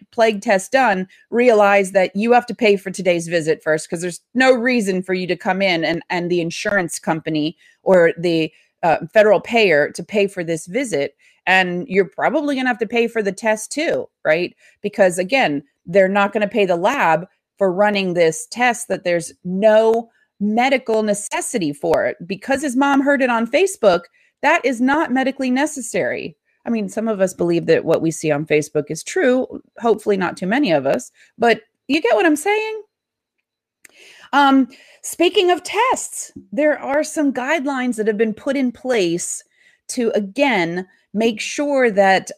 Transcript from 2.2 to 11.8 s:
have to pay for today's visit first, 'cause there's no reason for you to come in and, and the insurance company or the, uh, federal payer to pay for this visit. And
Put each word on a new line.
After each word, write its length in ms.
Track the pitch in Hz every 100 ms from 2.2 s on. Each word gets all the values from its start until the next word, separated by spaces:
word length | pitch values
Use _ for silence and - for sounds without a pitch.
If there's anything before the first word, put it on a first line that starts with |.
| 226
have 160 | 240 240
to 80 | 208
pay 220 | 220 202
for 120 | 196
today's 380 | 185 185 175 165
visit 340 | 170 156 151
first, 260 | - 156 -
'cause 140 | 170
there's 200 | 180 165 _
no 200 | 240 262
reason 500 | 254 240 247 196 185
for 100 | 185
you 140 | 185 180
to 80 | 175
come 260 | 208 185
in 240 | 196 170 156
and, 160 | 165 -
and 220 | 180 175
the 100 | 175
insurance 560 | 165 - 208 202 170 -
company 580 | - 160 156 160 151 - _ _
or 280 | - 185 170 -
the, 340 | 175 165 156 - _ _
uh, 240 | 175 151 160
federal 260 | 220 214 180
payer 520 | - 233 208 147 147
to 120 | -
pay 220 | 175 208 196
for 180 | 190
this 220 | 170 160 -
visit. 500 | 196 269 156 143 - _ _ -
And 420 | 185 185 175